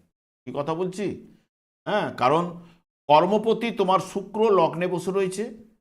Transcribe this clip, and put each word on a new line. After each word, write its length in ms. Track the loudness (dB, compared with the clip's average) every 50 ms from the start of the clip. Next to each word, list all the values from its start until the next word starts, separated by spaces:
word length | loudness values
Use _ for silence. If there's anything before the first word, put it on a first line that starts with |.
| _ _ _ _ _ _ _ _ _
কি 80 | -12 -8
কথা 200 | -6 -6 -4 -4
বলছি? 640 | -4 -4 -6 -6 -6 -6 -6 -6 -8 -14 -20 _ _ _ _ _ _ _ _ _ _ -8
হ্যাঁ, 280 | -4 -4 -2 -2 -4 -2
কারণ 460 | 0 2 2 2 2 0 -2 -8 -12 -18 -20 _ _ _ _ _ _ _ 4
কর্মপতি 640 | 6 6 6 6 2 2 2 0 0 0 -2 -4
তোমার 300 | -2 0 2 2 2 2
শুক্র 500 | 0 -2 -8 -8 -8 -6 -2 0 2 4
লগ্নে 360 | 4 4 4 4 2 -2 -4
বসে 240 | -2 -4 -4 -4 -4
রয়েছে 600 | -2 -2 -2 -2 -2 -6 -8 -8 -10 -14 -20 -20 _ _